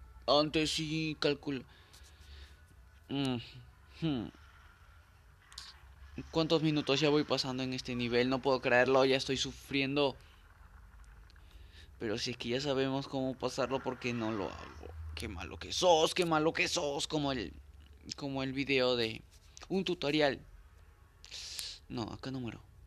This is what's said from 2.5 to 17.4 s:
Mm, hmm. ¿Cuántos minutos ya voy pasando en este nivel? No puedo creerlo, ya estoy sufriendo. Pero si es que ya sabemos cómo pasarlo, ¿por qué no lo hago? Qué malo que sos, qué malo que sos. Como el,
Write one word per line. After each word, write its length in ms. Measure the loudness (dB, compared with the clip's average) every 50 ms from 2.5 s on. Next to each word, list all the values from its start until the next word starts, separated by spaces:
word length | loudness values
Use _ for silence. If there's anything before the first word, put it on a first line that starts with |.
| -20 -20 -20 -20 -20 -20 -20 -20 -20 -20 -12 -6
Mm, 260 | -4 -2 0 0 -2 -2 -6 -10 -16 -20 -20 -20 -20 -20 -20 -20 -10 -4
hmm. 280 | -2 0 0 0 -2 -6 -10 -16 -20 -20 -20 -20 -20 -20 -20 -20 -20 -20 -20 -20 -20 -20 -20 -20 -20 -20 -20 -20 -20 -20 -18 -16 -16 -16 -20 -20 -20 -20 -20 -20 -20 -14 -12 -12 -12 -4
¿Cuántos 320 | -2 -2 2 4 2 4
minutos 380 | 4 2 2 2 2 2 2 4
ya 100 | 4 4
voy 140 | 4 4 2
pasando 380 | 2 0 0 0 -2 -2 -2
en 120 | -4 -4 -4
este 200 | -6 -6 -6 -4
nivel? 360 | -2 -2 2 4 4 4 4
No 100 | 2 2
puedo 200 | 2 2 2 2
creerlo, 420 | 4 4 6 6 8 8 8 6 6
ya 120 | 6 4
estoy 200 | 2 2 -2 -2
sufriendo. 800 | -2 -2 -4 -6 -12 -10 -4 -2 -2 0 0 2 2 2 2 0 -4 -16 -20 -20 -20 -20 -20 -20 -20 -20 -20 -20 -20 -20 -20 -20 -20 -20 -20 -20 -20 -20 -20 -20 -20 -20 -20 -20 -20 -20 -20 -20 -20 -20 -20 -10 -6
Pero 180 | -4 -2 -2
si 140 | -2 -2 -4
es 60 | -6 -6
que 100 | -4 -2
ya 120 | -2 -2
sabemos 460 | 0 0 2 2 2 2 0 -2 -4
cómo 280 | -4 -4 -4 -2 -4 -4
pasarlo, 480 | -4 -4 -4 -2 -2 -2 0 0 -2
¿por 160 | -2 -4 -6 -4
qué 160 | -4 -4 -2
no 180 | -2 -2 -2
lo 140 | -2 -2 -2
hago? 480 | -4 -6 -8 -12 -14 -14 -14 -14 -14 -12 -12 -12 -10 -8
Qué 140 | -8 -8 -8
malo 300 | -8 -8 -10 -10 -10 -12
que 140 | -10 -6
sos, 420 | -4 2 6 6 6 6 6 2 2
qué 100 | 0 2
malo 300 | 2 2 4 2 2 2
que 140 | 2 0 0
sos. 380 | 0 -2 -2 -2 -2 -4 -4
Como 260 | -2 -2 -2 0 0
el, 200 | -2 -2